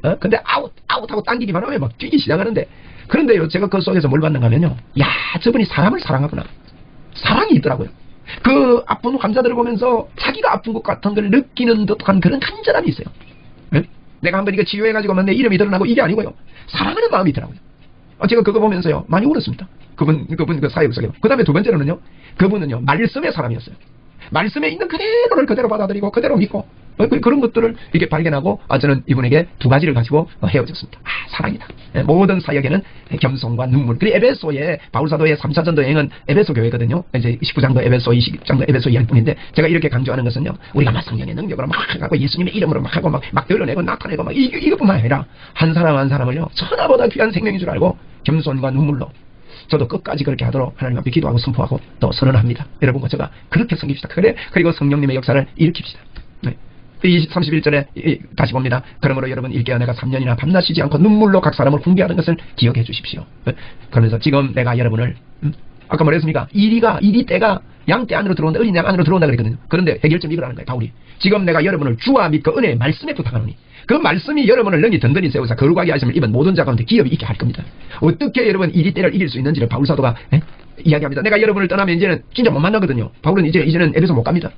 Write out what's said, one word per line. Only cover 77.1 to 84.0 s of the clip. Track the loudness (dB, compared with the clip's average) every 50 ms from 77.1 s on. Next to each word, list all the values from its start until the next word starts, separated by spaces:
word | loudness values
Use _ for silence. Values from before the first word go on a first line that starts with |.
| 2 -2 -4
할 | -4 -4
겁니다." | -2 -2 -4 -4 -4 -10 -14 -14 -18 -18 -16 -8 0
어떻게 | 0 0 0 0 -2 -2 0 0 2 2
여러분 | 2 2 0 0
이리 | 2 2 0 0 0
때를 | 0 0 0 2
이길 | 0 -2 -2
수 | -2 -2
있는지를 | -2 0 0 0 0 -2
바울 | 0 0 0 0
사도가, | 2 2 2 0 0 -2 -4 0 0
예? | 0 0 -2 -16 -20 -20 -20 -20 -2 2
이야기합니다. | 2 2 2 2 -2 -2 0 0
"내가 | 0 2 2
여러분을 | 2 2 2 2 0 0
떠나면 | 2 0 0 2 2 2
이제는 | 2 0 0 -2 -4 -10 -4
진짜 | 0 0 2
못 | 2 2
만나거든요." | 2 2 2 2 0 0 -2 -2 -4 -6 -8 -4 -2
바울은 | 0 2 2 2 2
이제, | 2 0
이제는 | 0 2 2 2 2 2 2
에베소 | 2